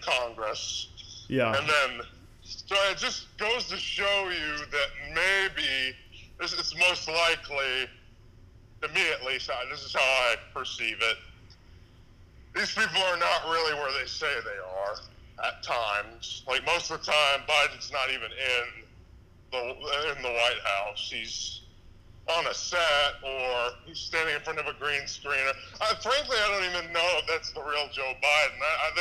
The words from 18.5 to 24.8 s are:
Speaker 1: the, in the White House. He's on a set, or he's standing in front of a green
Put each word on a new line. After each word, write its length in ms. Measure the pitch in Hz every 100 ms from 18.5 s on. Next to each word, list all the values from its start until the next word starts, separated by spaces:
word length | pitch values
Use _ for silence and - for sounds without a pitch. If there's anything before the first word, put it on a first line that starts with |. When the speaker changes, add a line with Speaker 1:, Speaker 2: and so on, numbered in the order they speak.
| 123 120 113 - - - - - - -
Speaker 1:
the, 80 | 127 120 120 151 143 156 139
in 60 |
the 60 | 127
White 320 | 117 120 113
House. 460 | 107 98 104 104 -
He's 500 | 120 110 - - - - - - - - - - 165
on 80 | 143
a 80 |
set, 600 | 117 - 175 165 147 143 139
or 460 | 139 135 127 123 120 -
he's 140 | - -
standing 380 | - 165 160 147
in 40 |
front 180 | 160 156
of 60 | 147
a 80 |
green 320 | 143